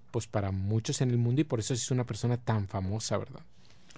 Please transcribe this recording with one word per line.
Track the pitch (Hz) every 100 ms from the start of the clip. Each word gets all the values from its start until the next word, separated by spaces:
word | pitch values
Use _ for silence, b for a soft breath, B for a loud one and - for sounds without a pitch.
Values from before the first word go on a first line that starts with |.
| -
pues, | 120 -
para | 110 98
muchos | 95 98 110 113 139
en | 131
el | 120
mundo, | 120 131
y |
por | 156 120
eso | 107
es | 123 -
una | 127
persona | 123 107 120 120
tan | - 110 98
famosa, | 98 95 107 - 104
¿verdad? | 101 - - - b b b